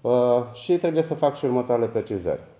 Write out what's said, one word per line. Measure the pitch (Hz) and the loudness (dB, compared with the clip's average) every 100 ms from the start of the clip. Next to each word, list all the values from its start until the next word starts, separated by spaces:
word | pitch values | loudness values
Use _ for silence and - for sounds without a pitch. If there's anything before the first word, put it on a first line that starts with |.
Uh, | 110 123 123 123 120 | 2 2 4 2 0
și | - - 175 | -12 -2 0
trebuie | 175 160 | 2 0
să | 160 | -2
fac | 156 - 180 | 0 0 0
și | |
următoarele | 135 127 123 120 113 | 0 0 0 0 0
precizări. | 113 104 101 87 - - - | -2 -4 -4 -4 -4 -8 -20